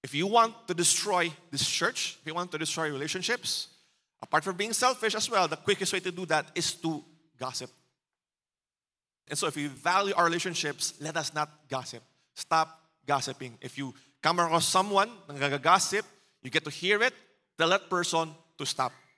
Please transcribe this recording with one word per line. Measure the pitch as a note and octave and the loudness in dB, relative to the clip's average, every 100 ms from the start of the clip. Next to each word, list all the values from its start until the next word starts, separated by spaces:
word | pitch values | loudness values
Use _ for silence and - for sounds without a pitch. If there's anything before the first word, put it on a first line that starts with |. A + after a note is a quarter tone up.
If | C3 | -6
you | C#3+ F#3+ | -2 4
want | A#3 A3+ A3 - | 4 4 0 -6
to | |
destroy | F3 E3+ - G#3 F#3 E3+ D3+ _ | 0 2 2 2 2 0 -4 _
this | C#3 - | -4 -2
church, | - F3+ - - - | 0 0 -2 -6 -8
if | D#3 | -8
you | |
want | E3 F3+ | -6 -6
to | D#3 | -4
destroy | D#3 - D#3+ | -4 -2 -2
relationships, | C#3 D3+ F#3+ F3+ A#3+ - - - _ _ _ _ _ | -2 -4 -4 -2 -2 -2 -6 -8 _ _ _ _ _
apart | - D#3 | 0 0
from | F#3 F3+ | 0 -4
being | G#3 | -2
selfish | A3 B3+ B3+ A3 G#3+ | 2 2 2 -2 -2
as | - | 0
well, | A3 F3 | 2 2
the | D#3+ | 0
quickest | - G3 F#3+ | -2 0 0
way | F#3+ | -2
to | F3+ | -4
do | F3 F3+ | -8 0
that | D#3 C#3 | 0 0
is | - E3 | -4 -4
to | - E3 D3+ - _ _ _ | -4 -4 -4 -8 _ _ _
gossip. | B2+ B2 B2+ _ _ _ _ _ _ _ _ _ _ _ _ _ _ _ _ | -8 -8 -12 _ _ _ _ _ _ _ _ _ _ _ _ _ _ _ _
And | D3 | -4
so | F3 | -4
if | D3 | -2
we | D3 | -6
value | C3 E3+ F#3+ G3+ | -4 0 2 2
our | G3 | 2
relationships, | E3+ E3+ F#3 E3 D3+ C#3+ - - | 2 2 -2 -4 -4 -4 -6 -6
let | D3 D#3+ | -6 -4
us | C#3+ | -4
not | D#3 D3+ _ _ | -4 -4 _ _
gossip. | C3+ B2+ A#2+ _ _ _ | -8 -6 -14 _ _ _
Stop | - - D#3+ D#3+ - _ _ - | -16 0 2 2 -4 _ _ -2
gossiping. | C#3+ C3 C3 B2+ A2+ | -2 -2 -10 -14 -14
If | C3 - | -14 -10
you | C3+ - _ _ | -10 -12 _ _
come | D#3 F3 | 2 4
across | E3+ E3 E3+ | 4 4 4
someone | F#3 G3 G3 G#3 A3+ - | 2 4 2 2 -2 -16
nang | C#3+ | -4
nagagossip, | C#3+ C#3+ D3 F#3+ - G3 G#3+ _ _ _ | -2 2 4 4 4 -2 -6 _ _ _
you | C3 | -4
get | D#3+ | -4
to | D#3 | -4
hear | - F3+ G#3 | -6 0 2
it, | A#3+ - _ _ _ - | 2 -2 _ _ _ 0
tell | E3 | 2
that | G3 - | 2 2
person | F3+ E3+ E3 D#3+ D3+ _ - | -2 0 0 -2 -8 _ -8
to | |
stop. | C#3 - B2+ - _ | -6 -2 -2 -4 _